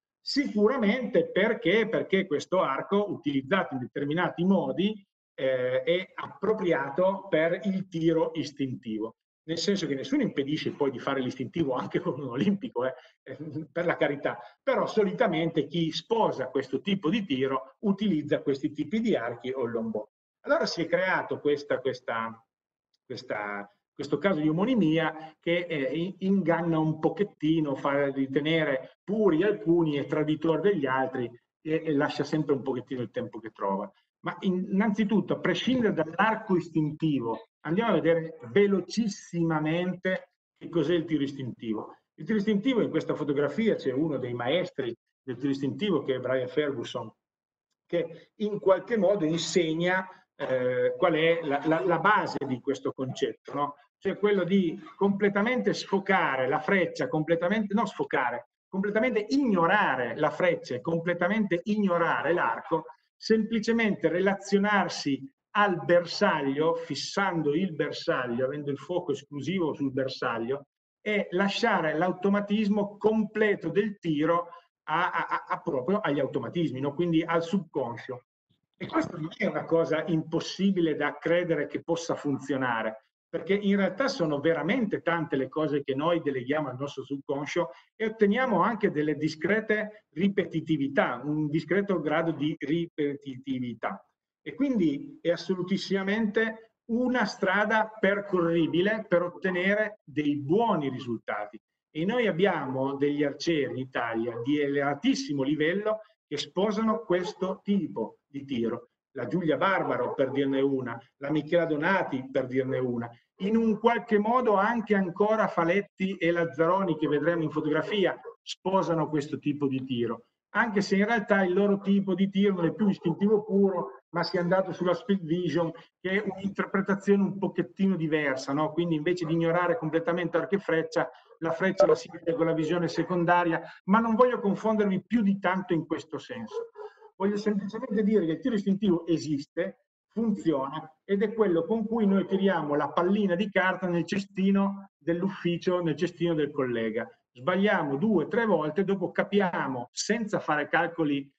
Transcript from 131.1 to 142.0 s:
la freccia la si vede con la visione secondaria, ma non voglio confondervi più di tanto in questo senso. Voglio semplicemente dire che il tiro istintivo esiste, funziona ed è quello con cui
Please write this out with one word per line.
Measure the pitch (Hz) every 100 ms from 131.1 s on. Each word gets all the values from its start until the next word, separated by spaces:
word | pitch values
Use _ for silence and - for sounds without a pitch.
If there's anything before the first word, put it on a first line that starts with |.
| - _ -
la | 160
freccia | - 190 - -
la | -
si | -
vede | 170 170 143
con | 165
la |
visione | 156 156 175 165
secondaria, | - 160 180 170 175 175 160 - - 185
ma | 220
non | 233 220
voglio | 254 233
confondervi | 202 165 220 208 202 180
più | - 240
di | 196 196
tanto | 180 185 -
in | 165 -
questo | 156 - 139
senso. | - 117 110 453 - - - - - -
Voglio | 196 208
semplicemente | 214 202 202 226 247 208
dire | 202 214 160
che |
il | 156
tiro | 262 214
istintivo | 202 190 208 170 175
esiste, | 156 131 139 - 160 190 - _ _ _
funziona | 214 226 - 165 139 135 156 - -
ed | - 202
è | 208
quello | 220 196 165 165
con | 226 220
cui | 233